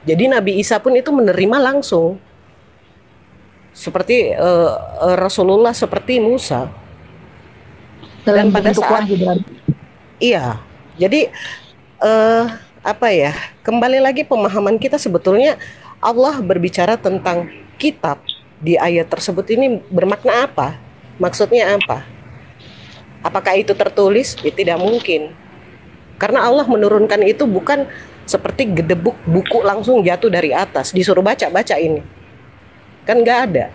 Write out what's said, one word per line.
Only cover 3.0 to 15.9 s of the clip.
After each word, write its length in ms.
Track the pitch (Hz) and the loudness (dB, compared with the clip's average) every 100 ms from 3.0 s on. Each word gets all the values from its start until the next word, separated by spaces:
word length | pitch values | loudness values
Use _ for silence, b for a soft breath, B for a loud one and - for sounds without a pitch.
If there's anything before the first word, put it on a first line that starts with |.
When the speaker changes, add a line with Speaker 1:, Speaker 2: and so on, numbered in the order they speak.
| _ _ _ - - _ - | _ _ _ -20 -20 _ -20
Speaker 1:
seperti, 600 | - - 190 190 240 160 | -14 -6 -6 0 2 2
eh, 380 | - 175 175 165 113 - - | 0 2 4 2 0 -8 -2
eh, 120 | 170 180 | 0 2
Rasulullah, 600 | 185 - 185 202 233 233 | 0 0 2 4 2 0
seperti 420 | 233 - - 254 | -4 -4 -2 0
Musa. 540 | 220 254 - 127 127 - - - - - - - - - - - - - - - | 2 0 -2 -4 -6 -12 -20 -20 -20 -20 -20 -20 -20 -20 -20 -20 -20 -20 -20 -8
Speaker 2:
Dalam 240 | - 202 208 | 0 2 4
Speaker 1:
Dan 40 | |
pada 160 | 202 202 | 2 2
Speaker 2:
bentuk 120 | 208 | 0
Speaker 1:
saat 200 | - 220 | 2 0
Speaker 2:
wahyu 100 | 214 190 | 0 0
berarti. 360 | 180 180 - - - - - - - - | 0 0 -4 -10 -6 -6 -6 -20 -20 -2
Speaker 1:
Iya, 400 | 240 196 127 110 - - - - | 0 0 -2 -8 -12 -20 -20 -2
jadi, 320 | 180 294 - B B B B - _ _ | 0 2 0 B B B B -20 _ _
eh, 440 | 214 220 220 226 233 226 B - | 0 2 4 2 0 -6 B -10
apa 280 | - 208 233 | -8 -2 0
ya, 240 | 185 143 151 B - | 2 0 -2 B -8
kembali 400 | - 233 240 262 | -4 0 2 2
lagi 240 | 269 269 | 2 0
pemahaman 520 | 302 240 196 196 202 220 | -2 0 0 0 0 0
kita 240 | 262 294 | -2 -4
sebetulnya 560 | 233 170 - 202 285 - B B B | -2 -2 2 2 2 0 B B B